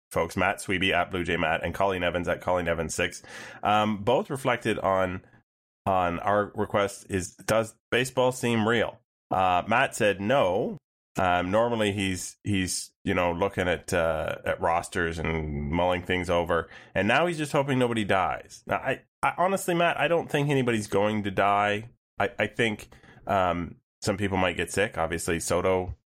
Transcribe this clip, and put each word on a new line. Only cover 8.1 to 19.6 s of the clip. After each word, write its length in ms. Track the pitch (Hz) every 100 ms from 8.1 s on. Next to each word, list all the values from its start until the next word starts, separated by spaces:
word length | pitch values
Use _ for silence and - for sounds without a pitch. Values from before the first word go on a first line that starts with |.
| - 127
seem 360 | 123 120 117 107
real?" 320 | 117 90 - _ _ -
Uh, 320 | - 92 90 85
Matt 300 | 117 135 -
said 240 | 107 92
no. 580 | 101 139 98 95 165 190 _ _ _ -
Um, 360 | 92 87 90
normally 400 | 104 120 117 104
he's, 440 | 98 95 90 - -
he's, 480 | - 98 90 - - _
you 100 | -
know, 160 | 92 87
looking 380 | 85 98 - 90
at, 240 | 82 -
uh, 420 | 92 82 78 78 -
at 160 | - 92
rosters 600 | 87 82 85 95 82 82
and 500 | 80 80 78 71 71
mulling 320 | 85 90 90
things 260 | 87 90 90
over. 400 | 87 82 85 - - -
And 140 | - 98
now 200 | 127 175
he's 120 | 165
just 140 | 147
hoping 260 | 151 139 127
nobody 240 | 123 113
dies. 640 | 98 98 85 65 - - -
Now, 120 | 101
I, 240 | - 127 - _
I 100 | 135 -
honestly, 360 | 180 190